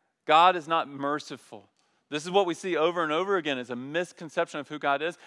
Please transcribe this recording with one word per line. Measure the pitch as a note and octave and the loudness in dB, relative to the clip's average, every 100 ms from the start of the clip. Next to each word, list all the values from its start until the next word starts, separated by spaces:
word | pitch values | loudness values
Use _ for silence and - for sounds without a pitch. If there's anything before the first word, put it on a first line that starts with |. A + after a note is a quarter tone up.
| _ _ - | _ _ 4
God | D#3 F3+ F3+ | 6 8 4
is | D3+ | 0
not | E3 C3 | -2 -2
merciful. | C#3 C#3 D3 - C#3 - A2 - _ _ _ _ | -6 -4 -4 -6 -16 -16 -20 -20 _ _ _ _
This | D3 | -10
is | E3+ | 0
what | F#3+ F3+ | 2 2
we | |
see | D#3+ F#3+ D#3+ | 0 -2 0
over | E3 F3 | 0 0
and | D#3 | 0
over | D#3 F#3+ F#3+ | 0 0 0
again, | D3 C3 | 0 -4
is | A#2+ | -4
a | A#2+ | -8
misconception | C3 D#3+ F3+ - E3 - E3+ E3 | -4 -4 -4 -8 -8 -4 -2 -4
of | C3+ | -10
who | D3+ | -6
God | D3 C#3 | -2 0
is. | D#3+ E3+ | -2 -8